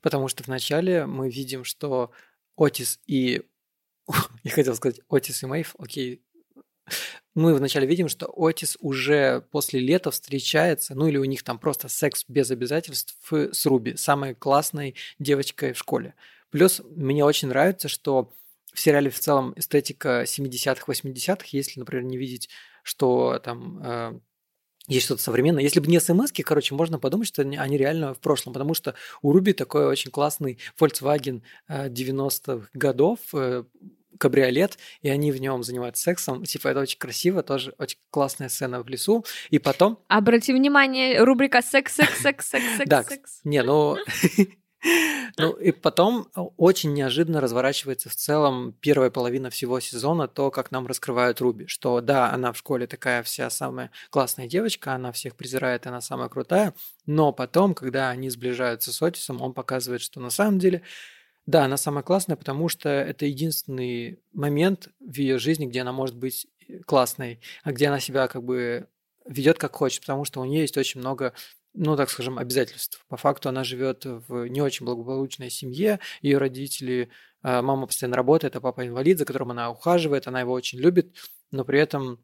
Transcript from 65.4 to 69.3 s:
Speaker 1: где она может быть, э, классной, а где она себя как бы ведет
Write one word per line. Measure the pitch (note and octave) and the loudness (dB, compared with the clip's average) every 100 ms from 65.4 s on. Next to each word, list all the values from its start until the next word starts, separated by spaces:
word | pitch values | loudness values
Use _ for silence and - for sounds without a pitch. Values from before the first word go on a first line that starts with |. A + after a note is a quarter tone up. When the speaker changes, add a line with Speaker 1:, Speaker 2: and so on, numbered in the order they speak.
| A#2+ D#3+ C#3 | 0 -2 -2
Speaker 1:
где | B2 | -4
она | B2 | -4
может | C3 C3 A#2+ | -4 -6 -4
быть, | B2+ - - _ _ | -8 -6 -12 _ _
э, | - - | -20 2
классной, | C#3 B2 - B2+ A#2 - - | 4 4 -2 -10 -10 -18 -12
а | - | -8
где | B2+ C#3+ | 0 2
она | C#3+ | 2
себя | - C3+ C3 | -2 0 0
как | C3 | -2
бы | B2 B2+ A#2+ A#2+ - _ _ _ | -4 -2 -2 -6 -10 _ _ _
ведет | - | -12